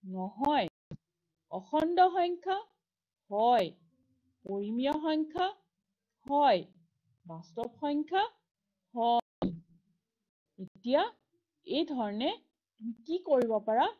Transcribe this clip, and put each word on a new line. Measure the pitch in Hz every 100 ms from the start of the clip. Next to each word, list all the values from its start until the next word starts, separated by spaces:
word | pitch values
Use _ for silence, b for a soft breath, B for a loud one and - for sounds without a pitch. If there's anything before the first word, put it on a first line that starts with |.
নহয়। | 190 185 185 214 277 294 175 _ _ - _ _ _ _ _
অখণ্ড | 190 190 302 320 349 370 359
সংখ্যা? | 349 349 370 381 466 _ _ _ _ _ _
হয়। | 202 226 240 175 - _ _ _ _ _ _ -
পৰিমেয় | 196 208 233 269 302 311
সংখ্যা? | 311 311 349 370 415 _ _ _ _ _ _ -
হয়। | 285 285 190 - _ _ _ _ _ 175
বাস্তৱ | 165 170 - 233 -
সংখ্যা? | 294 294 311 381 453 _ _ _ _ _ _
হয়। | 240 233 240 - _ - 170 - _ _ _ _ _ _ _ _ _
এতিয়া | 190 _ 240 277 427 - _ _ _ _ -
এই | 269 320
ধৰণে | 269 208 208 269 466 _ _ _ _
তুমি | 226 226 -
কি | 349 359
কৰিব | 269 240 214 220
পাৰা? | 220 349